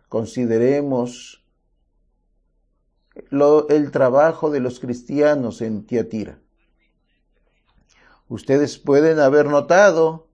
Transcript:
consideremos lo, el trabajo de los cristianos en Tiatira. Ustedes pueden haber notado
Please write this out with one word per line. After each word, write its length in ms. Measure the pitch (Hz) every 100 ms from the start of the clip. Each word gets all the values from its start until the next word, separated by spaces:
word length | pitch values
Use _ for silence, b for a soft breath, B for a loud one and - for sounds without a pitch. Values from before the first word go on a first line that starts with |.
| _
consideremos 1400 | 113 107 - 120 113 123 143 143 131 123 - - - _ _ _ _ _ _ _ _ _ _ _ _ _ _ _ _ _ - -
lo, 400 | 143 143 151 147
el 220 | 151 143
trabajo 580 | - 131 135 156 - 156
de 100 | 143
los 220 | 123 123
cristianos 800 | 127 120 - 143 147 147 117 -
en 240 | 110 107 -
Tiatira. 540 | 120 107 110 101 - _ _ _ _ _ _ _ _ _ _ _ _ _ _ _ b b b -
Ustedes 520 | 117 - 139 147 -
pueden 400 | - 143 160 156
haber 260 | 139 147 147
notado 840 | 143 143 175 202 165 160 160 _